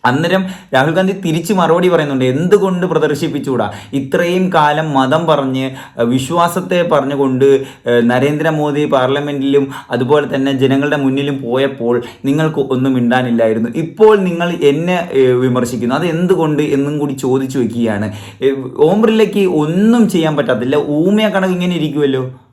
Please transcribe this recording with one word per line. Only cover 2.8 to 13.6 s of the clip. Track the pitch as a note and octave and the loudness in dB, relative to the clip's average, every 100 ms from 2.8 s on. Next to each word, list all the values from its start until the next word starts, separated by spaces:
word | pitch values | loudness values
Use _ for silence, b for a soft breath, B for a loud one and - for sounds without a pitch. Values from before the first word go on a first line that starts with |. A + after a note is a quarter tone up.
| F3+ | -2
പ്രദർശിപ്പിച്ചുകൂടാ? | D#3 D3 C#3+ D#3+ C#3 C#3 B2 G#2 B B | 0 0 -2 -4 -4 -4 -4 -4 B B
ഇത്രയും | C#3 C3+ F3+ F3 F3+ F#3 | -6 -2 -2 0 0 0
കാലം | E3+ D3 D3+ D#3 | 2 2 0 0
മതം | C3+ C3 D#3 E3 | 0 2 0 2
പറഞ്ഞ്, | D3 C3+ C3 C3 | 0 0 -4 -6
ഏഹ്, | C3 - - | -8 -16 -4
വിശ്വാസത്തെ | A#2 B2+ C3 E3+ E3+ F3+ - F3+ E3+ | 0 0 -2 0 0 -2 -2 -2 2
പറഞ്ഞുകൊണ്ട്, | D3+ C3+ C#3+ C#3 B2+ C#3 | 0 0 -2 0 2 4
ഏഹ്, | C3+ C3+ - - A#2+ | 4 0 -8 0 2
നരേന്ദ്രമോദി | A#2 B2 C#3+ D3+ D#3 D#3 D3 C#3+ D3 | 2 2 0 0 -2 -2 -2 -2 0
പാർലമെന്റിലും | C3+ B2+ C#3+ D3 C#3 C#3 C#3 C3+ C3 B | 0 0 -2 -4 -4 0 0 0 -8 B
അതുപോലെ | B2 B2+ D3 C#3 C#3 | -4 2 2 2 -2
തന്നെ | C3+ | -2
ജനങ്ങളുടെ | C3 C3 C3+ D3 D3 | 0 2 2 0 0
മുന്നിലും | C3+ C3+ C#3+ C3+ | 0 -2 -4 -4
പോയപ്പോൾ | A#2 B2+ C3+ C3+ A#2 A#2+ B B C#3+ | -2 0 -2 -2 -2 -2 B B -2
നിങ്ങൾക്ക് | D3 D#3 D3+ | 0 0 -2
ഒന്നും | C3+ B2+ C3+ | -2 0 0
മിണ്ടാനില്ലായിരുന്നു. | B2+ A#2+ B2+ B2+ A#2 A2+ A2 | 0 2 2 2 2 2 0